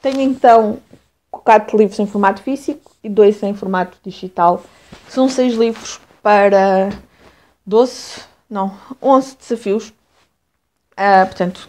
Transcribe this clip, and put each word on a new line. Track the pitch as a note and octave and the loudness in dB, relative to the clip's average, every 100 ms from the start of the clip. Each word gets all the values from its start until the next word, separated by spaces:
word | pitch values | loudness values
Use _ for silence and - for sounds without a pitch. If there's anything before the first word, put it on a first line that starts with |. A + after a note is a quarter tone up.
Tenho | C4+ C4+ | -4 -2
então | C4+ B3+ B3+ A3+ G#3+ - _ _ _ _ _ | -2 2 4 6 4 -6 _ _ _ _ _
quatro | - - A3 G#3+ G#3+ | -8 2 2 2 0
livros | G#3 G3 | 0 0
em | G3+ | -6
formato | G3+ G3 G3+ | 0 -2 -2
físico | - C#4 - C#4+ _ _ | -6 -8 -8 -12 _ _
e | A3 | -8
dois | G3+ G#3 G#3 | 2 4 2
em | G3+ | -6
formato | G3+ F#3+ F#3 F3+ _ | -8 -6 -4 -4 _
digital. | G3 F#3+ F#3 - E3+ F3+ - _ _ - _ | -18 -16 -14 0 0 0 -6 _ _ -20 _
São | - C4 | -2 -2
seis | C4 B3+ | 0 -2
livros | A3+ A#3 A3 - - _ _ | 0 -2 -4 -14 -18 _ _
para | G#3 G#3 G3+ G3 G3 F#3+ G3 G#3 - _ _ _ _ _ | 0 2 4 2 2 0 -2 -6 -18 _ _ _ _ _
doze, | - G#3+ B3+ - - - - _ _ | -4 0 0 -4 -18 -20 -20 _ _
não, | G#3+ G3 G3 - C4 | -6 -6 -8 -20 -6
onze | C4 C4+ C4+ - | 0 0 0 -14
desafios. | - A#3 G3+ G#3 G#3+ _ _ _ _ _ _ _ _ _ _ - | -10 -8 -4 -6 -6 _ _ _ _ _ _ _ _ _ _ -4
Ah, | G3 F#3+ F#3+ | 2 4 2
portanto, | - F3+ F#3 | -2 -6 -6